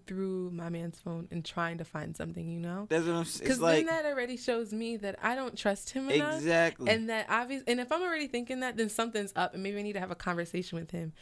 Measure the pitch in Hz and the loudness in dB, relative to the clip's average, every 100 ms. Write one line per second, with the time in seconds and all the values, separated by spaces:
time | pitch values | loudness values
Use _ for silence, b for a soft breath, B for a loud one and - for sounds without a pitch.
0 | - 190 190 185 180 170 170 170 170 165 | -6 -4 -2 -2 -4 -4 -4 -4 -6 -8
1 | - 165 170 170 156 - 170 170 165 156 | -6 -6 -6 -6 -4 -2 -2 -2 -8 -8
2 | 156 165 165 170 165 170 170 185 208 160 | -8 -6 -6 -6 -6 -4 -4 -4 0 2
3 | 165 170 165 - - 254 165 202 330 330 | 4 2 0 0 2 4 6 6 4 2
4 | 302 277 240 247 - 233 220 214 226 226 | 0 0 -2 -2 0 0 0 -2 -4 -4
5 | 202 196 220 254 262 - 208 202 - 262 | -4 -2 -2 0 -4 0 0 0 -2 -4
6 | 269 151 294 311 160 165 165 - 131 220 | 2 4 4 2 4 6 6 4 4 4
7 | 226 220 - 220 247 269 240 247 247 320 | 2 -2 2 2 2 -2 2 2 2 2
8 | 370 320 294 240 240 254 254 220 220 - | 2 0 0 -2 -2 -2 -2 0 0 2
9 | 233 220 202 - 175 180 190 202 208 202 | 0 0 -2 0 0 0 -4 -4 -4 -4
10 | 185 175 - 170 170 175 180 170 170 170 | -4 -4 -2 -2 -2 -4 -4 -6 -6 -6
11 | 160 - | -6 -8